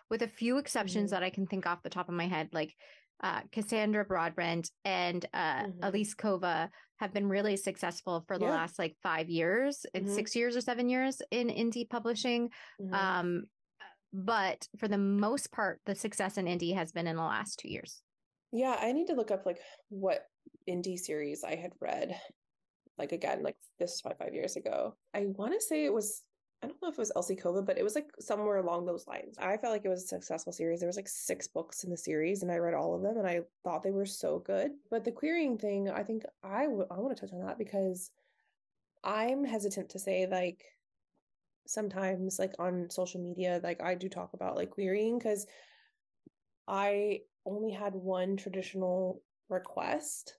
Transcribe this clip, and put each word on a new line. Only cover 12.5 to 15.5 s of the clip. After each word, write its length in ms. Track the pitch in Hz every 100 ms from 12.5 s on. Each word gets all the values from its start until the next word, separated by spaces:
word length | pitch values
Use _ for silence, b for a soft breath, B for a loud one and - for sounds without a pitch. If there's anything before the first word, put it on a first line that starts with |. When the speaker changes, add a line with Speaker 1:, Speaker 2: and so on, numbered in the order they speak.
| B B B
Speaker 2:
Mm-hmm. 140 | 190
Speaker 1:
Um, 480 | 196 190 180 175 175 - _ _ - B B _
but 560 | 190 190 226 190 - - -
for 100 | 208
the 100 | 202
most 540 | 196 202 208 285 -